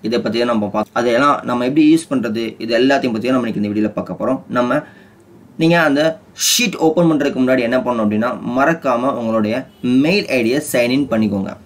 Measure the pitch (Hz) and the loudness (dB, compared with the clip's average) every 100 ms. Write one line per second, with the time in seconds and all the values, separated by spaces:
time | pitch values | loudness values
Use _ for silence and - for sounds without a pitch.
0 | 113 117 107 113 120 113 101 107 107 117 | -2 -2 -2 -2 0 0 -2 -4 -4 -2
1 | 117 117 143 135 - 123 123 147 151 160 | 0 2 2 0 -2 -2 0 2 4 4
2 | - 135 113 110 113 107 113 117 131 139 | 2 -4 -2 -4 -6 -8 -2 2 2 2
3 | 131 110 120 131 117 104 104 104 107 104 | 0 -2 -2 -2 -2 -4 -2 0 -2 -4
4 | 92 90 113 135 - 123 123 143 - - | -8 -4 -2 -4 -4 -2 0 -2 -4 -20
5 | - - - - - - 165 170 156 139 | -20 -20 -20 -20 -20 0 2 4 2 2
6 | 160 - - - - - 202 - 160 156 | 0 -2 -14 -6 -2 0 -2 2 0 4
7 | 170 151 143 127 127 131 117 127 120 120 | 2 2 0 0 2 2 2 0 0 0
8 | 107 107 120 107 117 123 143 165 135 120 | 0 0 -2 -4 -4 0 0 0 -2 0
9 | 127 123 113 113 104 123 131 - 123 127 | -2 -2 -2 0 0 -2 -6 -8 0 2
10 | 151 202 - 127 113 135 147 127 120 131 | 2 0 0 -2 0 -2 -2 0 0 0
11 | 135 110 107 98 95 - | 0 0 0 -2 -6 -10